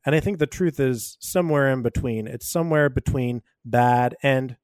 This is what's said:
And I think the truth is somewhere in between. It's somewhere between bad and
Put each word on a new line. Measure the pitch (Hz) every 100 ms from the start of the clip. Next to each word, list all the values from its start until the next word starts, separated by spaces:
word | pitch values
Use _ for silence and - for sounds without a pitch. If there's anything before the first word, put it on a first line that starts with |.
| -
And |
I | 151
think | 196 185
the | 147
truth | - 180 143
is | 135 120 - -
somewhere | - 185 170 147 135
in | 131
between. | 120 - 123 110 110
It's | 120 -
somewhere | 170 165 151 143
between | 127 - 135 123 120 - _ 120
bad | 120 123 123 123 -
and | 139 131 131 123